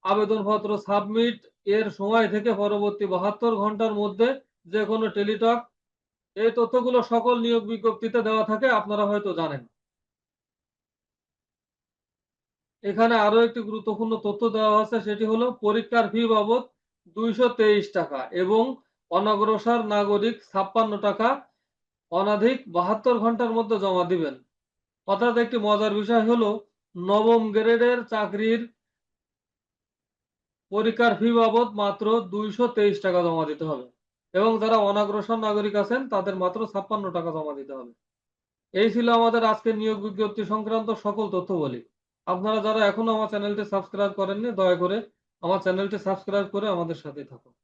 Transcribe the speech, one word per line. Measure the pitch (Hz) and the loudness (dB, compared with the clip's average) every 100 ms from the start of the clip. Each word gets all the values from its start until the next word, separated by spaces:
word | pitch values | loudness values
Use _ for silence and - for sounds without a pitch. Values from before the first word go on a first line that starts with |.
আবেদনপত্র | 190 202 208 220 202 214 208 208 - | 2 2 2 0 0 -2 0 -4 0
সাবমিট | 202 196 220 233 233 _ _ 202 208 | -2 0 0 0 -2 _ _ 0 0
এর | 208 - | 0 -4
সময় | 196 226 214 | 0 2 2
থেকে | 208 220 202 | 0 0 0
পরবর্তী | 208 208 208 202 202 | 0 0 -2 -2 -2
বাহাত্তর | 180 196 208 233 220 | -2 -2 -2 -2 0
ঘন্টার | 208 208 226 208 | -2 0 -2 0
মধ্যে | 208 190 233 269 _ _ 170 | -4 0 0 0 _ _ -6
যে | 202 208 | -4 -2
কোনো | 220 220 208 | 0 -2 -2
টেলিটক, | 202 214 226 233 233 _ _ _ _ _ _ - | -2 0 2 0 -4 _ _ _ _ _ _ -2
এই | 226 226 | 0 2
তথ্যগুলো | 233 247 247 247 - | 2 2 2 0 2
সকল | 233 233 240 233 | 0 2 2 2
নিয়োগ | 233 208 | 0 0
বিজ্ঞপ্তিতে | 226 220 220 226 240 214 | -2 -2 -2 -2 -2 0
দেওয়া | 214 214 | 0 0
থাকে, | 214 262 226 | 0 2 2
আপনারা | 202 208 202 | 0 -2 0
হয়তো | 208 202 165 | 0 -2 -4
জানেন। | 160 139 - _ _ _ _ _ _ _ _ _ _ _ _ _ _ _ _ _ _ _ _ _ _ _ _ _ _ _ _ _ _ _ | -4 -6 -12 _ _ _ _ _ _ _ _ _ _ _ _ _ _ _ _ _ _ _ _ _ _ _ _ _ _ _ _ _ _ _
এখানে | 202 202 233 233 208 | -6 0 2 4 4
আরো | 226 233 | 4 4
একটি | 233 208 | 0 -8
গুরুত্বপূর্ণ | 220 220 208 226 220 208 | -6 -6 -4 -4 -4 -4
তথ্য | 202 233 214 | -2 -2 2
দেওয়া | 214 214 | 2 2
আছে, | 214 233 196 | 2 -2 -4
সেটি | 208 220 | -4 0
হলো | 220 247 247 | 0 0 0
পরীক্ষার | 208 208 214 233 220 | 0 0 0 0 2
ফি | 220 233 | 0 2
বাবদ | 220 208 247 254 _ _ _ _ 202 | 2 2 0 -2 _ _ _ _ -4
দুইশো | 226 202 247 240 | -4 2 0 4
তেইশ | 214 208 - 185 | 4 4 2 -4
টাকা | 160 135 131 180 | -4 -6 -6 -2
এবং | 185 220 247 269 _ _ _ | 2 2 2 -4 _ _ _
অনগ্রসর | 170 208 202 214 214 233 233 214 | 0 2 2 2 0 2 0 2
নাগরিক | 208 202 202 226 226 _ | 0 2 2 0 -4 _
ছাপ্পান্ন | 190 190 226 220 202 208 | -4 0 0 0 0 -2
টাকা | 196 226 269 - _ _ _ _ _ _ | 0 0 0 -6 _ _ _ _ _ _
অনধিক | 170 202 208 226 262 214 170 | -2 0 2 2 0 -4 -2
বাহাত্তর | 180 214 262 233 | 0 0 2 2
ঘন্টার | 226 226 240 226 | 2 0 -2 -2
মধ্যে | 214 220 | -2 -2
জমা | 196 180 175 | 0 0 0
দিবেন। | 180 151 131 _ _ _ _ _ _ - | 0 -2 -6 _ _ _ _ _ _ -4
অর্থাৎ | 196 240 233 | 0 2 2
একটি | 226 233 208 | 0 0 0
মজার | 208 214 208 | 2 2 0
বিষয় | 208 233 220 | 2 2 4
হলো | 233 214 220 - _ _ 180 | 2 2 -2 -10 _ _ -10
নবম | 185 208 226 233 220 208 | 0 2 6 4 4 0
গ্রেডের | 220 233 240 247 233 | 2 4 4 2 -2
চাকরির | 220 202 202 220 226 233 _ _ _ _ _ _ _ _ _ _ _ _ _ _ _ _ _ _ _ _ | -4 -4 -2 0 0 -4 _ _ _ _ _ _ _ _ _ _ _ _ _ _ _ _ _ _ _ _
পরীক্ষার | 202 220 226 233 196 | -2 0 2 2 4
ফি | 226 233 | 2 4
বাবদ | 226 226 233 208 | 4 4 0 -2
মাত্র | 202 196 214 226 185 | -4 -2 0 0 -2
দুইশো | 196 214 208 240 233 | -6 -6 -2 0 2
তেইশ | 208 196 190 | 2 2 0
টাকা | 175 170 | 0 0
জমা | 165 151 | -2 -4
দিতে | 151 160 | -4 -6
হবে | 139 127 _ _ _ _ | -6 -10 _ _ _ _
এবং | 180 220 220 | 0 2 2
যারা | 220 226 202 | 2 2 4
অনগ্রসর | 202 202 208 202 226 220 | 2 0 -2 -4 -2 0
নাগরিক | 208 208 202 | -2 0 -2
আছেন | 202 247 262 | 0 -2 -2
তাদের | 202 190 190 | -4 -2 -2
মাত্র | 185 214 214 | -2 -2 -6
ছাপ্পান্ন | 196 196 208 196 170 | -6 -6 -6 -4 -4
টাকা | 165 156 | -6 -6
জমা | 151 143 | -8 -10
দিতে | 135 135 | -12 -14
হবে। | 120 117 _ _ _ _ _ _ _ | -16 _ _ _ _ _ _ _ _
এই | 185 220 | 0 2
ছিল | 233 233 233 | 2 2 4
আমাদের | 233 226 226 | 4 4 2
আজকের | 214 233 214 | 0 -2 -2
নিয়োগ | 220 202 208 | -2 -2 -6
বিজ্ঞপ্তি | 190 208 208 185 | -4 -4 -4 -4
সংক্রান্ত | 196 214 226 220 220 208 | -4 -2 -4 -2 -4 -4
সকল | 208 208 180 | -4 -4 -4
তথ্য | 180 185 | -2 -4
বলি। | 139 123 - _ _ _ - | -4 -6 -14 _ _ _ -6
আপনারা | 180 208 214 208 | -4 -2 -2 0
যারা | 220 202 | 2 2
এখনো | 202 226 220 | 0 -2 -2
আমার | 214 | -2
চ্যানেলটি | 208 202 208 208 | -4 -4 -6 -4
সাবস্ক্রাইব | 196 190 196 202 196 | -6 -6 -2 -2 -2
করেননি, | 190 202 240 190 | -4 -4 -6 0
দয়া | 185 175 | 2 2
করে | 180 208 208 _ _ _ | 0 -2 -6 _ _ _
আমার | 165 190 185 | -2 -2 0
চ্যানেলটি | 185 196 202 190 | -2 -2 -4 -4
সাবস্ক্রাইব | 190 - 196 196 | -4 -2 -4 -2
করে | 202 214 180 | -4 -2 -2
আমাদের | 165 156 | -4 -8
সাথে | 151 139 139 | -10 -16 -16
থাকুন। | 123 _ _ | -20 _ _